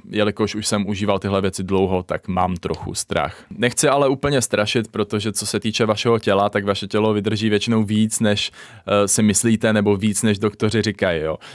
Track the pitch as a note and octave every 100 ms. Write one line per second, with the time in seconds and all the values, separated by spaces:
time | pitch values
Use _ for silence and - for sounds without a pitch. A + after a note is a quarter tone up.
0 | - G#2 G#2 G2 G#2 G#2 - G#2 G2 G2+
1 | G#2 G2 G2+ G2 F#2+ F#2 F#2 F#2+ F#2+ F#2
2 | F2+ - - F2+ F2+ F2 D#2+ - F#2 -
3 | - E2 C#2+ - - - A#2+ - D3 C#3
4 | C#3 C#3 C#3+ C#3 - G#2 G#2 A#2+ A2 G#2+
5 | G2+ G#2+ G#2+ F#2+ G#2+ G#2+ A2 G#2+ A2 G#2
6 | A#2+ A2+ G#2+ G2 G2+ G#2 G2+ G2 G2 G#2
7 | A2 G#2 G2+ G#2 G#2+ G#2 A#2 A2+ G#2 G#2+
8 | A2 - G#2+ G#2 - - - - - G2+
9 | G2+ - G#2+ F#2+ A#2 A2 A2+ G#2+ G#2 G2+
10 | G#2+ G2 A2 G2 G#2+ - G#2+ A2 G#2+ G2
11 | F#2+ E2 D#2 - -